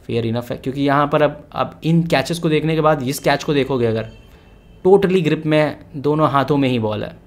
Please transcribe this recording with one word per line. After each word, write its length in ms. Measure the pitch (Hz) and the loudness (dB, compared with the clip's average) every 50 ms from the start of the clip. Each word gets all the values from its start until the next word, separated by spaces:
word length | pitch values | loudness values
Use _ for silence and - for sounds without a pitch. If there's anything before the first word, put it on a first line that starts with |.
| _ | _
फेयर 180 | - 113 117 117 | -6 -4 -4 -2
इनफ 260 | 117 113 120 120 - | -2 -4 -4 -6 -8
है, 60 | 127 | -12
क्योंकि 240 | - - 135 127 143 | -8 -8 -8 -4 -2
यहाँ 260 | 139 143 139 147 147 | 0 2 2 2 0
पर 140 | 143 156 151 | 0 2 2
अब, 260 | 151 143 147 - - - | 2 0 0 -6 -18 -12
अब 280 | - - 131 160 - - - | -6 -6 -6 -6 -8 -6 -2
इन 180 | 156 165 165 165 | 2 2 2 2
कैचेस 360 | 165 160 135 135 - 170 170 | 2 0 0 0 -2 -6 -2
को 100 | 175 160 | -2 0
देखने 260 | 151 151 147 160 160 | 0 0 0 0 0
के 60 | 156 | 2
बाद 220 | 151 156 156 143 127 | 2 2 2 2 -2
इस 160 | 127 139 - | -6 -6 -2
कैच 240 | - 165 139 139 - | 0 0 0 0 -2
को 100 | - 151 | -2 0
देखोगे 320 | 143 127 - 139 127 117 | 0 0 0 0 0 0
अगर, 220 | 113 110 113 110 - - - - - - - - - - - - - - - - | 0 -2 -4 -6 -8 -14 -20 -20 -20 -20 -20 -20 -20 -20 -20 -20 -20 -20 -2 4
totally 380 | 185 196 190 196 175 190 190 160 | 4 6 6 4 2 0 2 2
ग्रिप 200 | 151 156 156 160 | 0 -2 0 0
में 320 | 156 151 151 151 143 - - - - - | 0 2 2 2 0 -4 -10 -18 -14 -14
दोनों 320 | 147 131 147 151 156 156 139 | -4 -2 0 2 2 2 2
हाथों 280 | 127 139 131 135 151 | 2 2 2 2 2
में 100 | 143 139 127 | 2 2 2
ही 100 | 127 120 | 0 0
बॉल 240 | 110 107 120 85 - | -2 -2 -4 -4 -6
है। 120 | - - - - | -8 -12 -18 -20